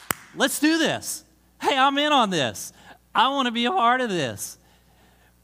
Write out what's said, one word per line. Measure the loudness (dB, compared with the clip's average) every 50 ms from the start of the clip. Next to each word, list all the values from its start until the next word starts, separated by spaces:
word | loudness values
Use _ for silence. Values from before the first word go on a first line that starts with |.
| -8 -8 -10 -10 -12 -10 -4
"Let's | -2 -2 0 0 2
do | 2 2 2
this. | 2 0 0 -2 -4 -6 -10 -12 -12 -14 _ _ _ _ _ _ -4
Hey, | -2 0 2
I'm | 4 2 2 2
in | 2 0 2 4
on | 2 2 2
this. | 2 0 0 -2 -4 -8 -14 -16 -18 -20 -20 -20 -20 _ _ _ 0
I | 2 2
wanna | 2 2 0 -2 -2
be | -2 -2 -2
a | 0
part | 0 2 2 2 2 2
of | 0 -2
this." | -2 -2 -4 -4 -6 -8 -12 -14 -14 _ _ _ _ _ _ _ _ _ _ _ _ _ _ _ _ _